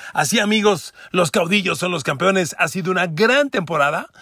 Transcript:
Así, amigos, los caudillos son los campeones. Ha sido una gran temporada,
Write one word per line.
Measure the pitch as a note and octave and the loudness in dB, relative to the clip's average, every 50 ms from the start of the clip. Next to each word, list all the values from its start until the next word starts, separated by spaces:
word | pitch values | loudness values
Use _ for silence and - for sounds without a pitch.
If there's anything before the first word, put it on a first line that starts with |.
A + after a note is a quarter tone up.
| - - | -16 -8
Así, | - - D3+ - - A3 | -2 -2 0 0 2 0
amigos, | G#3 G#3 G#3+ G#3+ G3+ G#3 G3 D#3 - - - - - - | 2 2 2 4 4 2 2 2 -4 -12 -18 -20 -14 -4
los | - F#3 F3+ - | 0 0 0 2
caudillos | - G#3 E3+ E3 G3+ G#3 F#3 F3+ E3 C3+ | 0 0 0 2 0 0 0 0 -4 -2
son | F3 F#3 | -4 -4
los | F3+ D#3+ B2+ | -4 -4 -4
campeones. | - D3 B2+ F3 F#3+ G3 F#3+ F3 C#3 - - | -4 -4 0 2 2 2 2 0 -2 -2 -2
Ha | F3 D#3+ | -4 -2
sido | - F#3 E3+ F3+ | -2 -4 -2 -2
una | F#3 F3+ F3+ F3+ | 0 0 -2 -2
gran | D#3 D3+ A3 A3+ B3+ C#4+ D4 C#4 | 0 0 2 4 4 2 2 0
temporada, | - A3 E3+ C#3 E3 D3+ C#3 C#3+ D#3 F3+ D#4 - _ - | -2 -4 -4 -2 0 2 2 2 0 -2 -6 -8 _ -20